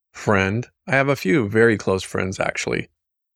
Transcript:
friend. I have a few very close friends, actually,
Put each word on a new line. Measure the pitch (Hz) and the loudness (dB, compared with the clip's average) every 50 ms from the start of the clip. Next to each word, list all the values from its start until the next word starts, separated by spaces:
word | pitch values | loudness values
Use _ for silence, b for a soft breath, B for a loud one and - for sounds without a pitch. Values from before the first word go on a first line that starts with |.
| _ _ | _ _
friend. | _ - - 117 104 95 95 95 104 120 123 - _ _ _ | _ -6 0 2 2 4 2 2 0 -4 -6 -8 _ _ _
I | - 131 | -2 0
have | 135 135 139 | 0 2 2
a | 139 | 0
few | - - 185 185 151 110 101 | -2 0 0 2 2 2 2
very | 107 110 117 117 110 95 | 2 4 4 4 4 2
close | - 104 95 95 - | 0 -2 -2 -2 -4
friends, | - - 101 98 95 95 - | -6 -6 -6 -4 -4 -4 -4
actually, | - - - - - - - - - - _ _ _ _ _ _ _ _ _ | -4 -4 -4 -6 -6 -4 -4 -6 -6 -8 _ _ _ _ _ _ _ _ _